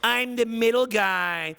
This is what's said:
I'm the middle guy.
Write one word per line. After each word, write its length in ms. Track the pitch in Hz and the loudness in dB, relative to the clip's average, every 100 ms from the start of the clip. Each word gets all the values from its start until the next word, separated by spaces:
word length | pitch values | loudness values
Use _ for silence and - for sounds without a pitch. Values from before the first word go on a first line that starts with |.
I'm 320 | 226 240 247 | 0 0 -2
the 100 | 247 | -2
middle 400 | 233 226 226 240 | -2 2 2 2
guy. 680 | 254 214 196 185 175 170 160 | 2 2 0 0 -2 -4 -6